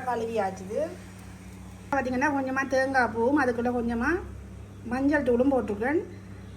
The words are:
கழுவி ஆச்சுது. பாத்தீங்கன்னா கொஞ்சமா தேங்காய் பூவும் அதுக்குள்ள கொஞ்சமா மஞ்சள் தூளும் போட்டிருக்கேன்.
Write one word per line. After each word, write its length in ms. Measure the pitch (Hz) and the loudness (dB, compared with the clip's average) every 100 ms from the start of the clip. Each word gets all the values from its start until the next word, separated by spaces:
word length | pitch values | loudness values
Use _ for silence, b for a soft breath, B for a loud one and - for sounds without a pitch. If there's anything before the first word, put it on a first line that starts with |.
| 254 | 0
கழுவி 280 | 233 226 226 190 | -2 0 0 0
ஆச்சுது. 340 | 185 185 240 320 - - - - - - - - - - | -2 -6 -4 -4 -6 -14 -16 -16 -16 -16 -16 -16 -16 -2
பாத்தீங்கன்னா 380 | 277 254 254 302 277 | 0 0 2 2 2
கொஞ்சமா 260 | 262 262 262 | 0 -2 2
தேங்காய் 400 | 262 269 269 233 220 | 2 4 4 2 2
பூவும் 260 | 233 294 | 4 4
அதுக்குள்ள 280 | 254 240 240 247 | 4 2 0 0
கொஞ்சமா 320 | 233 233 262 359 - - - - - - 220 | 0 0 0 0 -2 -12 -14 -14 -14 -12 -4
மஞ்சள் 340 | 254 277 294 247 | 0 4 4 4
தூளும் 240 | 233 277 | 4 6
போட்டிருக்கேன். 480 | 262 208 202 247 330 - B B B B | 4 2 0 2 0 -2 B B B B